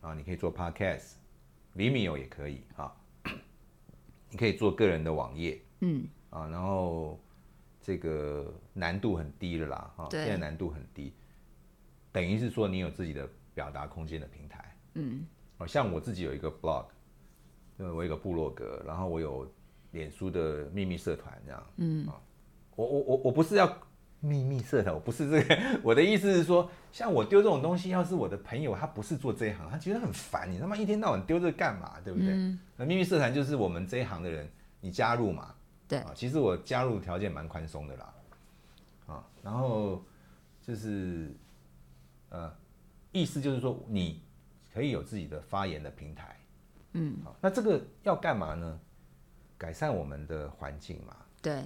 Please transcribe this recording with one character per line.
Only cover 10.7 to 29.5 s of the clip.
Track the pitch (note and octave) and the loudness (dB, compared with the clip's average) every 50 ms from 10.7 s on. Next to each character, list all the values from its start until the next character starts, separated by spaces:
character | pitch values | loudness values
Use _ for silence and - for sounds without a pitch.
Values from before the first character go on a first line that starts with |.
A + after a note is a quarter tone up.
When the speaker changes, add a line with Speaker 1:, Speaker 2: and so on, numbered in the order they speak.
| D2+ D2+ C2 - | -6 -8 -12 -14
Speaker 1:
低， | - - C#2+ C2+ - - - - - - - - - - - - - _ - - - - - - | -12 -12 -12 -12 -12 -16 -20 -20 -20 -20 -20 -20 -20 -20 -20 -20 -20 _ -20 -20 -20 -20 -20 -4
等 | - F#2+ F2 | -2 0 2
于 | F2 G2+ | 2 2
是 | A2 B2 A#2 | 2 2 0
说 | A#2+ - G#2+ | 2 2 2
你 | G2 F#2 F#2 | 2 2 0
有 | F2+ D#2+ | 0 -2
自 | D2 - F#2 | -2 -4 -4
己 | E2 | -4
的 | D2 C#2 C#2 C2 - - - - - | -4 -6 -8 -10 -12 -18 -20 -12 -8
表 | - C#2 C#2+ | -8 -8 -6
达 | C#2+ C#2 C#2+ | -6 -8 -8
空 | D#2+ - E2+ D#2+ | -8 -8 -8 -8
间 | D#2 D#2+ D#2 | -6 -6 -8
的 | D2 | -8
平 | C2+ - - D2 D2+ | -10 -16 -16 -18 -16
台。 | - - - - - - - - - | -16 -16 -18 -18 -20 -20 -20 -14 -8
Speaker 2:
嗯。 | - D3+ B2+ A2+ C3+ E3 D#3+ - - - - - - | -6 -6 -6 -6 -6 -10 -12 -14 -20 -20 -20 -14 -10
Speaker 1:
哦， | E2+ | -10
像 | E2+ - - B2+ G#2 | -2 0 2 2 2
我 | F2 D#2+ | 0 -2
自 | - - | -2 -4
己 | - F2 | -4 -4
有 | F2 D2 C2+ | -2 -4 -4
一 | C#2+ | -2
个 | D#2 D#2 | -4 -6
blog， | D#2 - - E2 D#2 C2 A#1 - - - - - - - - - - - - - - - - - - - | -6 -2 -2 0 0 0 -2 -8 -18 -20 -20 -20 -20 -20 -20 -20 -20 -20 -20 -20 -20 -20 -20 -20 -14 -10
对， | G2 | -8
我 | F2+ E2 E2 | -6 -4 -4
有 | F2 | -2
一 | F2 | -2
个 | D#2 | -2
部 | D#2 - G2 F2 | -4 -2 -2 0
落 | E2 D#2 C#2+ | 0 0 0
格， | - - A1 G#1+ C2 - - | -2 -6 -8 -8 -8 -8 -8
然 | - D#2 | -8 -6
后 | F2 F#2+ F#2 | -4 -2 -2
我 | E2+ E2 | 0 0
有 | D#2+ D2 C2 C2 C2 C2+ - - - - - - - - | -2 -2 -4 -6 -8 -10 -14 -20 -20 -20 -20 -20 -20 -12
脸 | - E2 D#2 D2+ | -8 -8 -8 -8
书 | C#2+ - F#2+ F#2 | -8 -6 -4 -2
的 | E2 F2+ E2 D#2 D2+ D2+ D2 | 0 0 0 0 0 -2 -6
秘 | C#2+ E2 G2+ G2 | -6 -2 -2 0
密 | F#2 F2+ E2 | 0 -2 -2
社 | - - D#2 | -2 -2 -2
团 | - - - D2 - - | -2 -6 -14 -16 -16 -14
这 | C#2+ | -14
样。 | C2+ - - - - | -14 -14 -14 -14 -4
Speaker 2:
嗯。 | - F3 E3 D#3 D#3 D3 | -2 0 0 0 0 -2
Speaker 1:
啊， | D3 C#3 - - - - - - - - - - - - | -6 -8 -12 -16 -20 -20 -20 -20 -20 -20 -20 -20 -16 -4
我， | - A2+ | -2 -2
我， | A#2+ C#3+ C#3+ | 2 2 0
我， | C3+ C3+ A#2+ - - | 4 4 2 4 4
我 | C3 | 4
不 | B2 D3+ | 6 6
是 | E3 D#3+ G#3 | 4 6 8
要 | G3+ F#3 E3+ - - - - - - - - - - | 6 6 6 4 -4 -14 -20 -20 -20 -20 -20 -12 -4
秘 | - D3 D3 C#3 B2+ | -2 0 2 2 2
密 | C3+ C#3 B2+ | 2 0 0
社 | A2 - - B2+ | 0 4 4 4
团， | G2 F#2+ D#2+ | 4 4 0
我 | D#2 | -2
不 | - - | -2 -4
是 | A#2 - D#3 C#3 | -2 0 2 6
这 | D#3 D3+ | 6 6
个， | - - E3+ - A3+ C4+ | 8 8 6 4 6 2
<laughs> | B3+ - | 0 2
我 | - A2+ A2+ | 6 6 8
的 | B2+ | 8
意 | E3 G3 A3 G3 | 8 8 6 4
思 | F#3 G3+ F#3+ | 6 6 6
是 | F3 E3 | 6 6
说， | E3+ F3 F3 E3+ F3 - - - - | 8 6 6 6 4 -4 -16 -20 -20
像 | - - A#3 A#3 | -8 -4 0 2
我 | - B2 G#2+ | 4 4 4
丢 | - G3 G3+ | 8 8 10
这 | G#3 G#3+ | 10 10
种 | E3+ C3+ | 6 4
东 | C3+ D#3+ F3+ F3+ | 4 2 0 0
西， | F3+ F#3 | 0 2
要 | F#3 F#3 F3 | 2 2 2
是 | F3 F#3 | 2 2
我 | E3 A2+ F2+ | 0 0 0
的 | F#2+ G2 | -2 -6
朋 | - - A2+ B2+ | -6 -6 -4 -2
友 | D#3 C3+ G2+ | 0 0 0
他 | F2 D3+ | 0 -2
不 | C#3+ - G#2 | -4 -4 -6
是 | G#2 - E3 | -4 -2 -4
做 | B2+ - C3 | -2 0 -2
这 | G#2+ - A#2 | 0 0 0
一 | G#2+ | -2